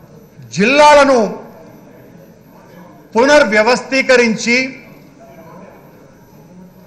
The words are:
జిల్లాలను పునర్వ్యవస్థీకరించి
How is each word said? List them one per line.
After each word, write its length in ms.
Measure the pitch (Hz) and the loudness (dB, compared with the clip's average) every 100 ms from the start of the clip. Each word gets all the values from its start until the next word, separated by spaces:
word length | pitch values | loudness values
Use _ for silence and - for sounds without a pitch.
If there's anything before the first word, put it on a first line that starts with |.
| - - - - 127 | -20 -20 -20 -20 -16
జిల్లాలను 840 | 143 214 285 294 294 277 254 196 - - - - - - - - - - - _ - - - - - - 214 | -6 -2 2 4 4 4 0 -2 -8 -20 -20 -20 -20 -20 -20 -20 -20 -20 -20 _ -20 -20 -20 -20 -20 -10 -2
పునర్వ్యవస్థీకరించి 1600 | 269 294 277 214 214 247 - 269 262 254 233 214 220 240 262 - - - - - - - - - - - - - - - - - - - - - | 2 2 2 0 -2 -2 -4 -6 0 0 0 -4 -4 -4 -6 -12 -20 -20 -20 -20 -20 -20 -20 -20 -20 -20 -20 -20 -20 -20 -20 -20 -20 -20 -20 -20